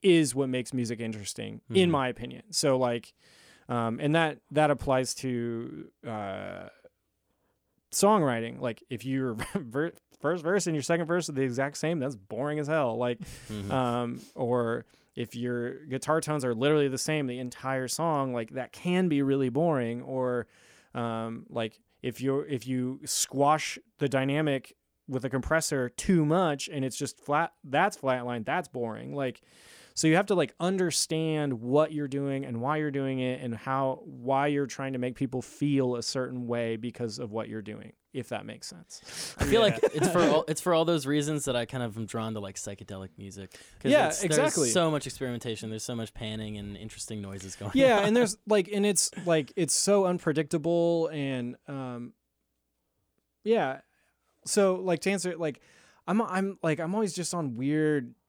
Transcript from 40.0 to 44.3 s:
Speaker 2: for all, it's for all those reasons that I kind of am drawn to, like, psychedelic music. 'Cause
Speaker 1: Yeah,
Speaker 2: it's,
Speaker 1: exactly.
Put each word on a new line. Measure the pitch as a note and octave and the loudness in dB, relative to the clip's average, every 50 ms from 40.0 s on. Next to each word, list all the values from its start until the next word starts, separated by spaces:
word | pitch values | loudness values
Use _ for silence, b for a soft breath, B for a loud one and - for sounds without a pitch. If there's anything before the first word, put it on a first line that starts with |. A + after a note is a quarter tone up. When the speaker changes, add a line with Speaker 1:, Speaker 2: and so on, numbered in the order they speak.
| - F#3+ | 2 4
Speaker 2:
for | E3+ F3 | 4 6
all, | E3+ - - D#3 D#3 - | 6 6 6 4 2 2
it's | D#3 - | -4 -2
for | - F3+ E3+ | 2 2 4
all | D#3+ E3 | 4 6
those | D#3+ E3+ D#3+ C3+ | 4 4 2 2
reasons | C3 D3 D3+ C#3+ D3 D#3 D3 C3+ | 2 0 0 2 0 -2 -2 -2
that | - B2+ A#2+ | 0 0 -2
I | A#2 | -2
kind | A2 - C3 A#2+ | -2 -4 -4 -4
of | A#2 G2+ A2+ | -4 -4 -6
am | A2+ | -8
drawn | G2+ - A#2+ A2 A2 A2 | -6 -4 -6 -4 -4 -6
to, | G#2+ | -6
like, | G2+ G2 G2 | -8 -10 -10
psychedelic | - - - G2+ G2 A2 G2+ G#2 F#2+ F#2+ F#2 _ - | -10 -10 -10 -10 -12 -12 -12 -12 -12 -12 -12 _ -14
music. | G2+ G2 F#2 F#2+ G2 F#2 B B B B B B | -16 -14 -12 -14 -14 -16 B B B B B B
'Cause | - - | 2 4
Speaker 1:
Yeah, | C4+ D4+ A#3+ D#3+ | 4 6 4 4
Speaker 2:
it's, | - - G3+ | 0 -2 0
Speaker 1:
exactly. | F3 | 2